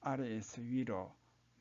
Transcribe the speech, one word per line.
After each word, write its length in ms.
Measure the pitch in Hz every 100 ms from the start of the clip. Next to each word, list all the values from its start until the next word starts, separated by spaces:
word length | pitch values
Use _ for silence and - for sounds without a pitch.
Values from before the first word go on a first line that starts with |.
아래에서 560 | 143 135 127 110 104 -
위로, 520 | 120 127 123 98 92 - - _ _ -